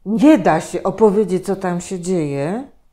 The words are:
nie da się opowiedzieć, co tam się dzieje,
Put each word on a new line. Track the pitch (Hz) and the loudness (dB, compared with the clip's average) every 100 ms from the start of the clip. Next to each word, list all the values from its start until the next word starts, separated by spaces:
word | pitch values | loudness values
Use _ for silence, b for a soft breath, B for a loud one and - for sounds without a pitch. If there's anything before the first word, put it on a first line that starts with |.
| 185 | -4
nie | 214 277 302 | 4 6 6
da | 170 160 | 4 0
się | - 175 | -2 -4
opowiedzieć, | 196 190 220 196 196 180 185 | -4 2 2 2 0 -2 -4
co | 190 | -6
tam | 190 175 | -4 -6
się | - 190 | -6 -8
dzieje, | 175 180 151 139 147 220 285 _ _ | -4 -2 -2 -4 -4 -6 -10 _ _